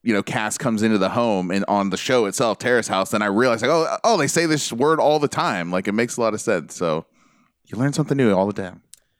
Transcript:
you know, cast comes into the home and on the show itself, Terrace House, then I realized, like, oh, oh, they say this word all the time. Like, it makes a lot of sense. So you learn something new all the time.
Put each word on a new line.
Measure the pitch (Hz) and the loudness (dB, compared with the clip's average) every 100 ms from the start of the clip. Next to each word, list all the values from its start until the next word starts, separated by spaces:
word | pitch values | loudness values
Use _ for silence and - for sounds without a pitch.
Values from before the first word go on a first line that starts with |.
you | 113 | -2
know, | 101 | 0
cast | - 123 107 - | 0 -4 -4 -4
comes | 131 110 | -2 0
into | 110 107 | 2 2
the | 92 | 2
home | 107 120 98 90 | 0 0 0 0
and | 98 98 | -2 0
on | 101 98 | 0 0
the | 92 | -2
show | - 127 101 | 0 2 2
itself, | - 117 - | 0 -2 0
Terrace | 127 120 107 | 0 0 0
House, | 95 95 | -2 0
then | 107 | -2
I | 104 | 0
realized, | 101 127 113 | 2 2 2
like, | 120 | 2
oh, | 165 160 104 | 0 0 0
oh, | 226 208 | 2 2
they | 143 | 2
say | 170 165 | 0 0
this | 151 - | 0 -2
word | 117 143 156 | 0 2 2
all | 123 151 | 2 2
the | 143 | 0
time. | - 165 98 85 | -2 -2 -2 -2
Like, | 92 101 | -2 -2
it | |
makes | 107 120 - | -2 -2 -2
a | |
lot | 113 | -2
of | 107 | -2
sense. | - 92 78 | -2 -2 -4
So | - 85 80 - _ _ _ _ _ _ | -4 -2 -2 -6 _ _ _ _ _ _
you | 104 | -2
learn | 139 | 0
something | 151 143 139 | 0 0 2
new | 120 | 2
all | 95 101 | 2 0
the | |
time. | 101 92 - _ - _ | -2 -10 -12 _ -20 _